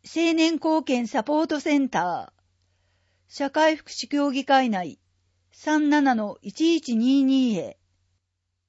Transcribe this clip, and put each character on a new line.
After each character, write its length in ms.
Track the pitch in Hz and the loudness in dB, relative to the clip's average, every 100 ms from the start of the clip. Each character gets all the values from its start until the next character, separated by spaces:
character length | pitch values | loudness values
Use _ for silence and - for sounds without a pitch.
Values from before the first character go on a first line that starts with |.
| - | -8
青 280 | 311 339 | -2 0
年 240 | 330 320 320 | 2 2 0
後 240 | 320 311 | 0 -2
見 240 | 311 247 233 | 0 -2 -2
サ 120 | 277 | -4
ポ 220 | 220 302 | -2 -2
ー 40 | 311 | 0
ト 120 | 302 | -2
セ 180 | 311 285 | 0 0
ン 120 | 269 | 0
タ 420 | 185 175 156 87 | -2 -2 -4 -8
ー、 100 | _ _ _ _ _ _ _ _ _ _ | _ _ _ _ _ _ _ _ _ _
社 220 | - 277 | -8 -4
会 260 | 302 311 311 | 2 2 0
福 160 | - | -6
祉 160 | - - | -14 -6
協 240 | 285 285 | -2 -2
議 140 | 262 269 | -2 2
会 240 | 269 254 | 2 2
内、 300 | 196 170 - _ _ _ _ _ | -2 -6 -12 _ _ _ _ _
三 380 | _ - 302 294 | _ -2 0 2
七 260 | 294 277 233 | 2 2 0
の 220 | 208 - | -4 -8
一 360 | - - 320 330 | -12 -2 0 0
一 180 | 294 226 | -2 0
二 300 | 240 277 262 | 2 2 4
二 320 | 269 254 196 | 2 2 -2
へ。 200 | 120 - _ _ _ _ _ _ _ _ | -6 -12 _ _ _ _ _ _ _ _